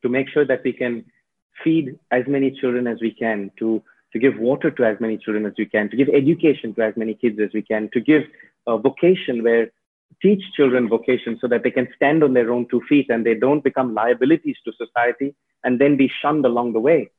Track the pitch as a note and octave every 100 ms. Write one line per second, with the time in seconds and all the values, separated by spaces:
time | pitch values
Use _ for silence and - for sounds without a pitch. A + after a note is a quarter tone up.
0 | B2+ C3 C3+ - C#3 B2+ C3 A#2+ B2 A#2
1 | - _ _ _ _ - - D#3+ C3+ C#3
2 | _ B2+ B2 C#3 C3+ C3+ C3 B2 B2 A2+
3 | A2+ G#2 A2+ G#2+ G2 - A2 A2 _ _
4 | _ A2+ C3 G#2+ A2+ C#3 E3 - A#2+ G#2+
5 | A#2 G#2+ - G#2+ G#2+ - G#2 A2 G#2 A2+
6 | C3+ C#3+ C3+ E3+ D#3+ C3+ A2+ G#2 A2 A2
7 | A2+ G#2+ A#2+ G#2+ G#2 G#2+ G2+ A2 G#2+ B2+
8 | A2 D3+ - _ - _ - A2+ A2 -
9 | E3+ F#3 - A#2+ A2+ A#2 A2+ _ _ _
10 | _ _ F#3 G3+ - - C#3 B2+ A#2 A2+
11 | - B2+ - A2+ B2 A#2 B2+ C3 B2 -
12 | C#3+ D#3+ D3+ B2+ A2+ A#2+ A#2+ B2 - D3
13 | C3+ A#2 A2+ A2 B2+ D3 C#3 C3+ B2+ G#2+
14 | A2+ A#2+ B2+ D#3+ D3+ C3 - - A#2 -
15 | A#2+ A#2 C#3 - _ _ B2+ B2 C#3 C#3+
16 | C3+ - C#3+ D3+ C3 A#2+ A#2+ A2 B2 D#3+
17 | G#2+